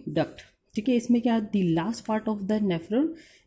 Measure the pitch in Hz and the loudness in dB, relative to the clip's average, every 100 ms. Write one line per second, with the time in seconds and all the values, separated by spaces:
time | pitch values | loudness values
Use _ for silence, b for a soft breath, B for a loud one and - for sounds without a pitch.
0 | - 160 147 - - _ _ - 208 240 | -2 -4 -4 -8 -20 _ _ -4 0 0
1 | 233 240 240 226 214 202 180 165 190 226 | 2 2 2 0 0 0 2 2 0 -4
2 | - 220 220 208 190 214 208 165 - 220 | -4 -2 -2 -4 -2 0 2 0 0 0
3 | 320 B B B | 0 B B B